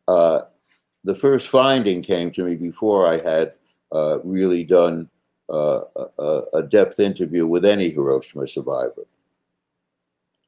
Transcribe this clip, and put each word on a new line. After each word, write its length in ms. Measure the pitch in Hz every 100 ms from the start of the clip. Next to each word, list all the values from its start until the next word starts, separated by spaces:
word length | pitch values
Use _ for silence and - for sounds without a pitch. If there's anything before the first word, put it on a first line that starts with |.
| -
uh, 340 | 90 85 78 - _ _ _ _ _
the 120 | 95 95
first 340 | 139 131 -
finding 520 | 131 135 135 104 90
came 300 | 87 90 85
to 140 | 90 90
me 100 | 82
before 520 | 85 - 110 101 87
I 120 | 80
had, 340 | 82 80 - - _ _ -
uh, 280 | 78 78 73
really 400 | 90 95 95 87
done, 460 | 82 90 87 82 82 _ _ _ -
uh, 320 | - 76 95 - -
a, 100 | - -
a, 240 | 76 76 -
a 100 | 78
depth 360 | 76 107 95 -
interview 460 | 101 95 82 85 82
with 200 | 87 98
any 240 | 101 87
Hiroshima 580 | 76 69 67 - 73 67
survivor. 580 | - 67 65 62 - - _ _ _ _ _ _ _ _ _ _ _ _ _